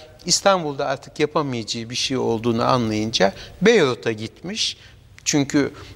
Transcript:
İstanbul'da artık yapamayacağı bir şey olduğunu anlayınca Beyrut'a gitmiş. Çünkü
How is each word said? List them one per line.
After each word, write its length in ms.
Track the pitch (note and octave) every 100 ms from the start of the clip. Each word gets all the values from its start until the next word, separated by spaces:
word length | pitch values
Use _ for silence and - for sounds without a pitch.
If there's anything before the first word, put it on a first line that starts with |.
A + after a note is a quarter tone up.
| - - F3
İstanbul'da 600 | - G3 F#3+ D3+ C#3 C#3
artık 340 | C3+ - -
yapamayacağı 720 | D3 E3+ C#3+ B2 G#2+ A#2+ A2+
bir 60 | B2
şey 220 | - B2+
olduğunu 460 | A#2 A2+ A#2+ A#2
anlayınca 720 | B2 C3 A2 G#2+ A2 - G3 - - -
Beyrut'a 500 | F#3+ A#3 C#3 A#2 A#2+
gitmiş. 640 | G#2+ A2 - E3+ A3 - - - - - - -
Çünkü 460 | D3+ C3+ D3+ C3 - -